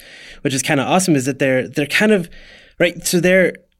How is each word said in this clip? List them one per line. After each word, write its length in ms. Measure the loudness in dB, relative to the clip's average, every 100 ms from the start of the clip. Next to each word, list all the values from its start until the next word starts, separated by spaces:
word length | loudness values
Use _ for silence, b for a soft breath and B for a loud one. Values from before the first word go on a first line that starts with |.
| B B B B
which 120 | -6
is 80 | -4
kinda 200 | -2 -2
awesome, 300 | 0 0 2 0
is 80 | 0
that 120 | -2
they're, 280 | 0 0 -2
they're 180 | -4 -2
kind 260 | 0 2
of, 180 | 2 0 B B B B B
right, 260 | -2 -2 -4
so 120 | 0
they're, 340 | 2 2 2 -2 _ _